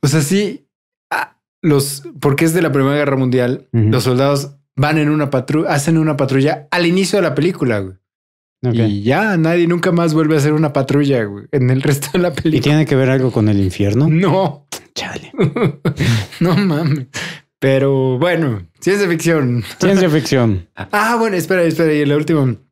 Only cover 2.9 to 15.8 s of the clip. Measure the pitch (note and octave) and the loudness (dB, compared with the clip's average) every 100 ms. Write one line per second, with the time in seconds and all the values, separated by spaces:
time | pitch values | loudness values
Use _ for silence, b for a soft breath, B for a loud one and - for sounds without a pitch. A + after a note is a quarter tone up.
2.9 | C#3+ C#3+ C3+ B2+ B2 B2 C3+ - A#2 G#2+ | 2 0 0 0 2 0 -2 -4 0 2
3.9 | C3 B2+ B2+ C#3 C#3+ C#3 - _ - D3 | 2 2 2 2 0 -4 -14 _ -2 0
4.9 | D#3 D3 D3+ C#3+ C3 A#2+ D3+ F3 D3+ C#3+ | 0 0 0 0 -2 -2 -2 0 -2 0
5.9 | D#3+ D#3 C#3+ C3+ C3+ C#3 E3 - F3+ E3+ | 0 0 0 0 0 0 -2 -4 -2 0
6.9 | F3+ F#3 G3+ E3+ C#3 D#3 F#3+ C3+ A2 F#2+ | 0 0 0 0 0 -2 0 -2 -2 -4
7.9 | F#2 _ _ _ _ _ _ B2+ A#2 A2 | -14 _ _ _ _ _ _ -4 0 0
8.9 | G2+ G#2 D3 G#3+ F#3 D#3+ F3 E3+ F3 E3+ | 0 0 0 0 0 0 2 0 0 0
9.9 | E3+ E3+ D#3 D#3 D#3 C#3+ D3+ D#3 C#3 C3+ | 0 0 0 2 2 2 2 0 0 0
10.9 | C#3+ C#3+ C3 G#2 G2+ - D3 B2+ C3 C3+ | 0 2 0 -2 -8 -6 -2 0 0 0
11.9 | C#3 - F#3 F3 C#3 D#3+ D3+ C3+ D3+ D3+ | -2 -2 -2 -2 0 0 0 2 2 2
12.9 | C3+ C3 C3 B2+ A#2+ G#2+ G2+ F#2+ - G2+ | 2 2 2 0 2 2 2 0 -2 -2
13.9 | A2 D#3 D#3+ F#3 F3+ F#3+ - _ - - | 2 2 2 2 0 -2 -4 _ -18 -14
14.9 | - - - - - G3 - G#3 - | -12 -12 -12 -14 -2 -2 0 -2 -2